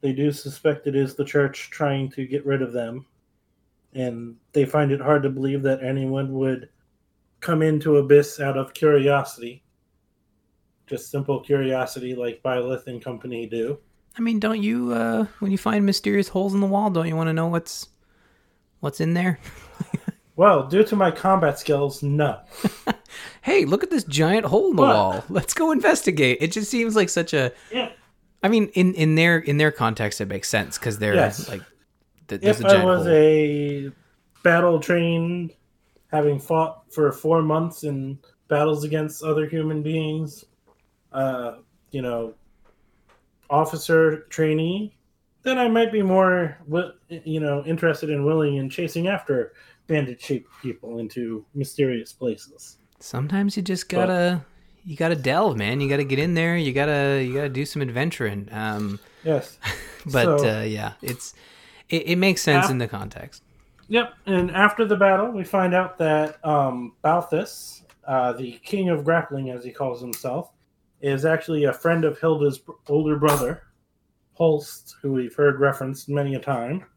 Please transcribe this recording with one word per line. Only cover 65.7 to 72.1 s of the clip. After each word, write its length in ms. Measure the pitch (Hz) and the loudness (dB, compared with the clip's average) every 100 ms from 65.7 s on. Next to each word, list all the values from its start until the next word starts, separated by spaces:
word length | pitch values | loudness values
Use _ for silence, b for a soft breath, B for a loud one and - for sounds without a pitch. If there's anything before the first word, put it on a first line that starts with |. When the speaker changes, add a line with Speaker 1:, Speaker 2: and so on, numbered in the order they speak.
Speaker 1:
out 240 | 180 180 - | 2 0 -2
that, 400 | 160 151 151 - 156 | 0 2 0 -4 -2
um, 460 | 147 135 123 120 _ | 0 0 -2 -10 _
Balthus, 800 | 151 170 170 160 202 - - - _ _ - | 0 0 0 -4 -4 -12 -18 -20 _ _ -4
uh, 260 | 131 123 | 0 0
the 180 | 120 127 - | -4 -10 -14
King 240 | - 202 185 | -6 -2 0
of 140 | 160 | 0
Grappling, 460 | 147 165 160 139 131 | 2 0 0 -8 -8
as 140 | 123 | -10
he 80 | 123 | -12
calls 280 | - 135 120 | -8 -6 -6
himself, 520 | 123 117 127 135 175 _ _ _ _ _ | -10 -8 -6 -6 -10 _ _ _ _ _
is 240 | 139 139 | -4 0
actually 400 | 156 160 - 156 | 0 0 0 0
a 80 | 143 | 0
friend 320 | 123 170 165 | 2 0 2
of 160 | 156 | 0